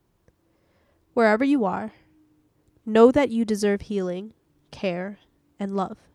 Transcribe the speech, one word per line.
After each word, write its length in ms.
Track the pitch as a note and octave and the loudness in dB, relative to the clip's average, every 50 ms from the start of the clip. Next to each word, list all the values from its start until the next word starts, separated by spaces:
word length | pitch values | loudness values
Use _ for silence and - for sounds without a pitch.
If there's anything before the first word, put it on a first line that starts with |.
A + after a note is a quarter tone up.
| _ _ _ _ _ _ _ _ _ _ _ _ _ _ _ _ _ _ _ _ _ _ - | _ _ _ _ _ _ _ _ _ _ _ _ _ _ _ _ _ _ _ _ _ _ -2
Wherever 280 | B3 A3+ G#3+ G#3+ A3 | 2 2 2 2 2
you 220 | C#4 C#4 D4 C#4 G#3+ | 2 0 0 0 0
are, 280 | F#3 F3+ F#3 A3 A3 - _ _ _ _ _ _ _ _ _ _ _ _ _ _ _ _ _ - | -2 -4 -6 -10 -12 -14 _ _ _ _ _ _ _ _ _ _ _ _ _ _ _ _ _ -6
know 260 | A3 G#3+ A3 A3+ B3+ | 2 6 6 8 8
that 200 | B3+ D4 C#4 - | 6 4 0 0
you 160 | A3+ A3+ A#3 | 0 -2 -2
deserve 340 | G#3 A3 G3 G#3 G#3 G3+ G3+ | -2 -2 -2 0 -2 -2 -2
healing, 540 | - - G#3 G3 F#3 F3+ F3 F#3 G3+ A3 - _ _ _ _ _ _ - | -4 -6 -6 -6 -6 -6 -8 -10 -12 -16 -20 _ _ _ _ _ _ -20
care, 500 | - - - F#3+ F3 F3+ F#3 G3+ G3+ - _ _ _ _ _ _ _ - | -14 -8 -6 -6 -6 -6 -8 -10 -14 -18 _ _ _ _ _ _ _ -10
and 160 | G3+ G3 G3 | -8 -6 -4
love. 220 | G3 F#3 - G#3+ _ _ _ | -6 -6 -6 -10 _ _ _